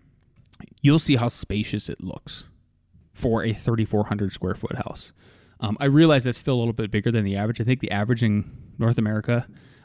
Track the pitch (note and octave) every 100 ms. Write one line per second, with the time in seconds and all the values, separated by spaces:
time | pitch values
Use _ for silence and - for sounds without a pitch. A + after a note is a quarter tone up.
0 | - _ _ _ _ - - - C#3 D#3+
1 | - B2+ A#2 - - G#2 G#2+ G#2+ - -
2 | F#2 - - - - - _ _ _ _
3 | _ - B2 A2+ G#2 G#2+ - A2+ G#2+ G#2
4 | G#2 G#2 G2 - F#2 - - - - -
5 | - _ - - _ _ G#2 A2 C#3 C#3+
6 | D#3+ C#3 B2 - - B2 A#2 A2+ G#2+ A2
7 | A#2+ A2+ G2 G2 A2 A2+ A2+ B2+ - G2+
8 | G#2+ A#2 A2+ G#2 - - - - A#2 A#2
9 | G#2+ G#2+ A2+ A#2+ - - - -